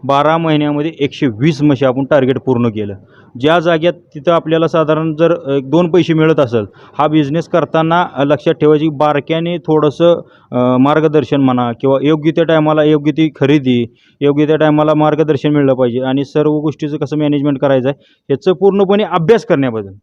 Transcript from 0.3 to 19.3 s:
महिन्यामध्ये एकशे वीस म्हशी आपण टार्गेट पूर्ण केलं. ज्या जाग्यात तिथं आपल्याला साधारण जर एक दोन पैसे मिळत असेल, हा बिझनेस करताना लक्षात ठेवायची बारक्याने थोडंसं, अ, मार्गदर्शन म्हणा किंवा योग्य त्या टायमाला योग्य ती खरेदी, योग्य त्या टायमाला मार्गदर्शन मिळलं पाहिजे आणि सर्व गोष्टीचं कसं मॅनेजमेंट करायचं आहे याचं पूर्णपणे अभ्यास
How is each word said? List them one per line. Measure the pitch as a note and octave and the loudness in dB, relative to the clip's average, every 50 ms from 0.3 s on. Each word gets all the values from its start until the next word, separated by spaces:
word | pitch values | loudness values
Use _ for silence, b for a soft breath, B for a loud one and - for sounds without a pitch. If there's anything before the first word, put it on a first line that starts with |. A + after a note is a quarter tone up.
| D#3+ E3 | 0 0
महिन्यामध्ये | E3 D#3+ D#3 D3 D3 D3 D3 D3 D3 E3 D#3+ - | 0 0 0 0 0 -2 -2 -4 -4 -6 -4 -4
एकशे | C#3 C#3 - - D#3 C#3 | -6 -6 -4 -2 -4 -4
वीस | A2 G#2 B2 E3 D#3+ C3 C#3+ | -2 0 0 -2 0 2 0
म्हशी | D3+ C#3+ A#2+ C3+ | 0 2 2 0
आपण | C3 B2 C3 C#3 | 0 0 -2 -2
टार्गेट | B2+ D#3 C#3+ C3 B2+ C3 B2 | 0 2 2 2 2 -2 -2
पूर्ण | - - B2+ A#2 A#2+ A#2 | -2 -2 -2 0 0 -2
केलं. | G#2+ G#2+ G#2 G2+ G2 G2 b b b b b b b A#2+ | -2 -4 -8 -8 -10 -14 b b b b b b b -2
ज्या | B2 D3 E3 F3 | 0 2 2 2
जाग्यात | D#3+ E3+ E3+ D#3+ D#3 F3 E3+ | 2 0 0 0 0 -2 -2
तिथं | E3+ _ _ _ D3+ C3 F3+ | -4 _ _ _ -6 -2 0
आपल्याला | E3+ E3 - D#3+ D#3+ D#3+ E3 D#3+ | 0 0 0 0 0 0 0 0
साधारण | - E3 D#3+ D3 D#3 D#3 D#3+ D#3+ D#3 | 0 0 0 0 0 -2 0 -4 0
जर | D3 E3+ E3 E3+ E3+ - C3+ | 0 2 0 0 -2 -2 -4
एक | C#3 C#3 C3 C3+ | -4 -4 -2 0
दोन | C#3 E3+ F3 E3+ | 0 0 0 2
पैसे | D#3 F3+ D#3+ E3 E3 | 2 0 2 2 0
मिळत | D#3+ D#3 D#3+ D#3+ D#3 | 2 2 2 4 2
असेल, | C#3+ A#2+ A2+ A2+ G#2 G2+ B B B B B - | 0 0 0 -2 -2 -4 B B B B B -2
हा | C#3+ D#3 | -2 0
बिझनेस | D3+ D#3 D3 C3+ C#3+ E3+ D#3+ - | 2 0 0 0 -2 -4 -6 -2
करताना | - E3+ D3 - - D#3+ D#3+ D#3+ E3 F3 F3+ - - B2+ | -2 -2 -2 0 -2 -2 0 0 0 0 -2 -2 -4 -4
लक्षात | C#3+ C#3+ D3+ C#3+ - E3+ D#3 | 0 0 0 0 0 -2 -2
ठेवायची | - D3+ D3+ D#3 D3+ D3+ D#3+ | 2 2 2 2 2 0 -2
बारक्याने | D3 C3+ D3+ D3+ D3 C#3+ C#3 - D#3+ E3 E3 E3+ F3 E3 | -2 0 -2 0 0 -2 -2 -4 -4 -4 -4 -4 -6 -6
थोडंसं, | C3+ - D#3 D#3 D3+ D3+ - - E3+ E3+ E3+ D#3+ D3 b b b b b | -2 0 0 2 2 0 0 2 2 2 2 2 0 b b b b b
अ, | - B2 B2 B2 B2+ B2+ | -2 0 0 2 2 2
मार्गदर्शन | C3 C#3 D3+ D#3 D3+ D#3+ D3+ D#3 C3 - D3+ C#3 | 2 4 2 2 2 2 0 0 0 0 -2 0
म्हणा | C#3 C3 B2+ B2 B2 A#2+ | 0 0 0 0 -2 -4
किंवा | A#2+ - - C3+ C3+ C3+ | -6 -4 0 0 0 2
योग्य | C3+ C#3+ D#3+ D#3 D3 E3 | 2 0 0 0 0 -2
त्या | D#3 E3+ E3 | 0 0 0
टायमाला | D3+ D#3+ D#3 D#3 D3+ D#3 D3+ D3+ | 2 2 0 2 0 0 2 2
योग्य | D3+ D#3 D3+ C#3+ D3+ | 2 2 0 0 -2
ती | D3 C#3 D#3+ D#3+ - - | 0 0 -2 -2 0 -2
खरेदी, | C#3+ C3+ D3 D#3 C3+ B2+ B2+ A#2+ A#2 A2 b b b b b b | 0 2 2 2 2 0 0 -2 -2 -4 b b b b b b
योग्य | C#3+ C#3+ C#3+ C#3+ D3+ C#3+ | -2 0 0 0 0 0
त्या | D#3 | 2
टायमाला | D3+ D#3 D#3 D3+ D3+ D3+ D#3 D#3 | 2 2 2 2 2 2 2 2
मार्गदर्शन | D3+ D3+ D3+ D3+ D3 D#3+ D3+ D#3 C3+ - D3+ | 2 2 0 2 0 0 -2 -2 -2 0 0
मिळलं | D3 D3 C#3+ C3+ C3 | 0 2 2 2 2
पाहिजे | B2 C3 B2 A#2 B2 | 0 0 -2 -2 -4
आणि | B2+ C3 C3 C#3 C#3 | -4 -2 -2 -4 -4
सर्व | C3 - D3+ D3+ D3+ | -2 -2 -2 0 0
गोष्टीचं | D3+ D3+ D3 D#3 C#3 _ D#3+ D3 D3 D3+ | -2 -2 -4 -6 -6 _ -8 -8 -6 -6
कसं | D3+ C3 D3+ D3+ | -6 -4 -4 -2
मॅनेजमेंट | D3+ D3 D3 C#3+ C#3 D3 C#3+ C3 | -2 -2 -2 -2 -2 -2 -2 -2
करायचं | C#3 C#3 C3+ C3+ A#2+ C3 | 0 0 0 0 0 -2
आहे | C#3+ _ b b b b b _ | -6 _ b b b b b _
याचं | C#3 C3+ - F#3+ F#3 | -6 -2 0 -2 -2
पूर्णपणे | D3+ F#3 G3 F#3+ G3 G3+ F3+ G3+ G3+ G#3+ | 2 2 2 2 2 0 0 0 0 0
अभ्यास | E3+ E3+ F3+ E3 D#3 | -2 -2 -2 2 2